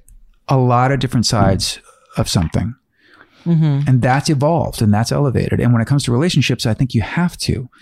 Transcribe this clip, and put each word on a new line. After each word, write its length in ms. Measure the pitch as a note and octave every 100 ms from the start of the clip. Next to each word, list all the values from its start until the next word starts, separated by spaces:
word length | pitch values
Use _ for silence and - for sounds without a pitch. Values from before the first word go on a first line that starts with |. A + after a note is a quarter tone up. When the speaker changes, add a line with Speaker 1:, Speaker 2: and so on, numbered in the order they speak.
| _ - - _ -
Speaker 1:
a 100 | C3+
lot 340 | B2 A#2+ B2+
of 80 | C#3
different 260 | B2+ B2 G#2
sides 520 | A#2 G2 F#2+ - - - _ _ -
of 120 | A#2+
something. 460 | - D#2+ - - B2 _ _ _ - - _ -
Speaker 2:
Mm-hmm. 420 | E3 D#3 C#3 C#3+
Speaker 1:
And 140 | B2+
that's 260 | B2 C3+ D#3
evolved 520 | D3 D3 E3 A#2+ -
and 100 | G#2+
that's 180 | G#2 A#2
elevated. 480 | C#3 C#3+ A2+ - -
And 100 | A#2+
when 100 | A#2
it 40 | A2
comes 160 | C#3+ C3
to 60 |
relationships, 540 | A#2+ F3 - A#2+ B2 A#2+
I 80 |
think 200 | G#2+ C3 A#2
you 60 |
have 360 | F#2+ - F3 -
to, 320 | - - B2+ _